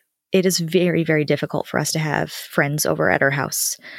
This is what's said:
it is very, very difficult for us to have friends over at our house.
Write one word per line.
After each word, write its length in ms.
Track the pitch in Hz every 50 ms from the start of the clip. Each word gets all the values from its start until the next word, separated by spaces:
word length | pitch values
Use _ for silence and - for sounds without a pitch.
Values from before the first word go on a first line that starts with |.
| _ _ _ _ _ _
it 140 | - 190 175
is 140 | 190 175 -
very, 440 | 170 160 165 180 175 180 160 165 165
very 220 | 156 160 151 151
difficult 420 | 143 147 143 - 147 - - - -
for 120 | - -
us 120 | 151 - -
to 60 | 160
have 320 | 156 156 147 - 156 156
friends 540 | - - - - - - 151 143 147 151 -
over 240 | - 160 151 156 -
at 140 | - 147 -
our 80 | 139
house. 460 | 143 143 131 - - - - - - - - - -